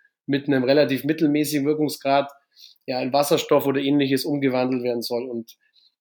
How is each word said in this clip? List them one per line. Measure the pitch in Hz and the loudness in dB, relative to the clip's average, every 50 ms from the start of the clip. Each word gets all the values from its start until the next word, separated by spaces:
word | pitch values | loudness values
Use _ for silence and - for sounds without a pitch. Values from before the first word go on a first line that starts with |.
| _ _ _ _ - | _ _ _ _ -6
mit | - 139 135 139 | -4 -2 -2 0
einem | 147 139 131 123 | 0 0 2 2
relativ | 127 139 151 143 127 135 117 117 | 4 4 4 4 2 0 -2 -2
mittelmäßigen | 147 156 160 165 147 147 151 151 143 151 143 135 | -2 -2 0 2 2 2 2 0 0 -2 -2 0
Wirkungsgrad | 147 151 151 151 135 - - - 135 139 143 139 - - _ _ _ _ _ - - _ _ - | 0 0 0 -2 -4 -4 -4 -2 0 2 2 0 -2 -8 _ _ _ _ _ -20 -20 _ _ -10
ja | - 127 123 | -8 -6 -4
in | 131 127 | -4 0
Wasserstoff | 131 143 143 - 170 143 - - 151 139 - | 0 0 2 2 0 0 2 2 2 2 2
oder | 139 131 143 | 2 -2 0
Ähnliches | 139 135 147 143 139 135 139 131 - | 0 2 2 2 2 2 0 0 0
umgewandelt | 160 147 143 139 131 127 127 127 127 131 123 120 | -2 -4 0 0 0 0 0 0 0 -2 -2 -2
werden | 123 120 120 | -2 -4 -4
soll. | 113 - 123 117 127 | -4 -4 -6 -6 -6
Und | 131 120 113 113 - - _ _ _ _ _ _ _ _ _ | -6 -8 -10 -10 -12 -20 _ _ _ _ _ _ _ _ _